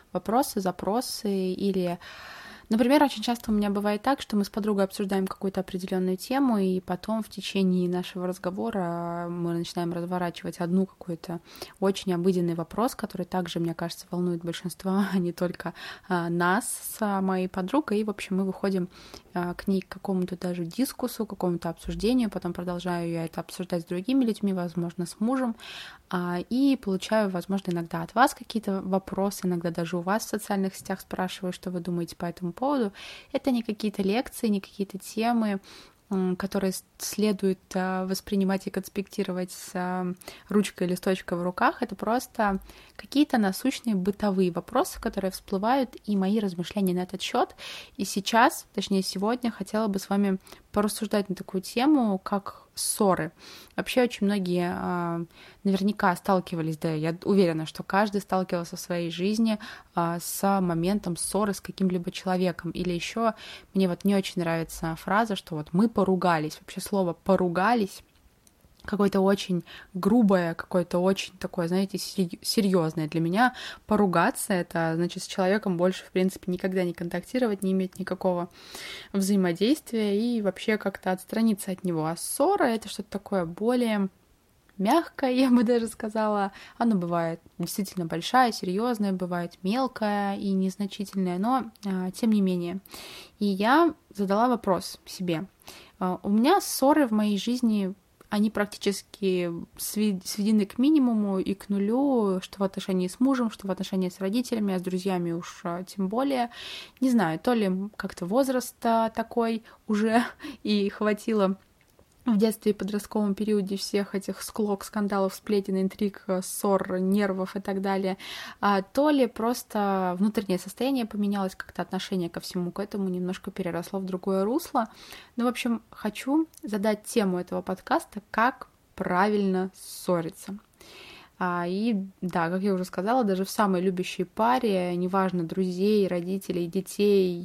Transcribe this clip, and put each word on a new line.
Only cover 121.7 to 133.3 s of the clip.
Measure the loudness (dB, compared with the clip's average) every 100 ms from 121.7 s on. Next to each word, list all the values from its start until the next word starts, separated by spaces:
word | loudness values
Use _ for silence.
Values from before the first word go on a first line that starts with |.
| -8
отношение | -4 -4 -2 -2 -2
ко | -6
всему | -6 -4 -4
к | -4
этому | -4 -2 -2
немножко | -2 -2 -4 -8
переросло | -6 -4 -4 -4 -6
в | -4
другое | -4 0 0 2
русло. | 0 0 -2 -2 -6 -20 -20 -10 -2
Ну, | -2
в |
общем, | 0 -2 -2 -6
хочу | -8 -6 -4 0 2 0 -6
задать | -6 0 0 0
тему | 0 0 2 0
этого | -2 -6
подкаста, | -4 -4 0 -2 -2 -14 -6
как | 0 2 0 -12 _ _ -6
правильно | 0 2 4 4 2 2 -2
ссориться. | -8 -16 -6 0 0 -2 -10 -14 -14 -16 -20 -20 -20 -20 -20 -16 -4
А, | -2 0 -2
и | 0 0 0 -2 -6
да, | -2 0 0
как | 0
я | 0
уже | 0
сказала, | -2 -2 2 2
даже | 2